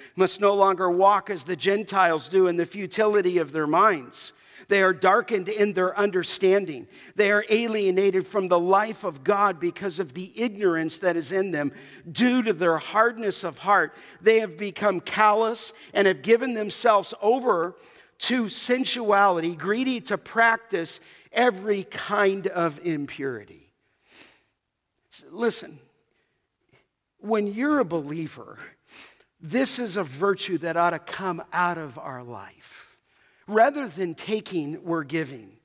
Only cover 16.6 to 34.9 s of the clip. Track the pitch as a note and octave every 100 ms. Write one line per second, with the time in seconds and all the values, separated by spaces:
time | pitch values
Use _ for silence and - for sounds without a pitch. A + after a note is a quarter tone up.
16.6 | G#3 - A#3 G#3 F3+ - G3+ C4 B3 F3+
17.6 | F3 - - - _ - - B3 G#3+ -
18.6 | - B3+ B3+ B3+ A3 G3 G3+ F3 E3 E3
19.6 | F#3 A3 C4 A#3+ - G3 - A3+ A#3 A3+
20.6 | - F#3 E3 - - - _ - B3 F#3
21.6 | G#3 G3+ F#3 - - G#3 G3 G3 F#3+ F3
22.6 | E3+ D3 E3+ D3+ C#3 - C3+ A#2 G2+ D#2+
23.6 | _ _ _ _ _ - - _ _ _
24.6 | _ _ _ _ _ - C3+ F3 A#3 -
25.6 | - D3 _ _ _ _ _ _ _ _
26.6 | _ _ _ _ _ _ G#3 A3 G#3 G#3
27.6 | C#4+ D4 F#3 E3+ C#3+ D#3+ D3+ - - -
28.6 | - _ _ - - _ _ _ D#3+ A3+
29.6 | C4 - A#3 F#3+ D#3 C3+ G3 F#3+ - E3+
30.6 | E3 E3 E3+ D#3+ - - F#3+ E3+ - E3+
31.6 | F3 E3 D3+ B2 C#3+ B2+ A#2+ A2 G2 _
32.6 | - - - _ _ _ _ _ - G#3+
33.6 | B3+ C#4+ B3 D3+ F3+ D#3+ - A3 G#3+ F3
34.6 | D3 D#3+ F3